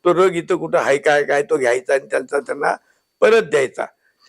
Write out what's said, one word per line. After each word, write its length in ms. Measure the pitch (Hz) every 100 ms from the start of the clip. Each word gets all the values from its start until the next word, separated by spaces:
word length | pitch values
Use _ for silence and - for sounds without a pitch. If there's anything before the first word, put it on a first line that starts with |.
| 175
तो 80 |
रग 220 | 165 190 170
इथं 200 | 151 175
कुठं 220 | 160 170
आहे 200 | 117 143
काय, 260 | 151 147
काय, 200 | 143 143
तो 140 | 143 156
घ्यायचा 360 | 127 127 127
आणि 140 | 139 139
त्यांचा 280 | 135 131 143
त्यांना 360 | 135 139 156 - _ _ _ _
परत 220 | 214 226
द्यायचा. 440 | 165 147 131 - - _ _ _